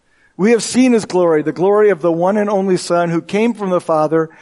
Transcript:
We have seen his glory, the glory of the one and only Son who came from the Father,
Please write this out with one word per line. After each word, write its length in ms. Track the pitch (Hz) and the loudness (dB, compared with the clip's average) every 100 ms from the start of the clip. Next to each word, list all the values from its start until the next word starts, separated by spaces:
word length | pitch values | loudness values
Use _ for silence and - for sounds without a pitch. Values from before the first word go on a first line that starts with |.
| _ _ _ - | _ _ _ -2
We 140 | 196 | 0
have 120 | 233 | 0
seen 300 | - 233 254 | 0 0 2
his 120 | 233 185 | 2 0
glory, 380 | 180 175 156 | 0 2 2
the 80 | 151 | -2
glory 380 | 151 185 208 214 | -2 0 2 2
of 120 | 180 | 2
the 100 | 170 | 0
one 260 | 165 175 214 | 0 0 0
and 120 | 208 | 0
only 280 | 208 190 180 | -2 0 -2
Son 320 | - 175 175 | 0 -2 0
who 120 | 165 | -4
came 320 | 160 202 226 | -4 -2 -2
from 160 | 214 196 | -2 -2
the 120 | 180 | -4
Father, 480 | - 160 151 160 160 - | -2 -2 0 0 -2 -8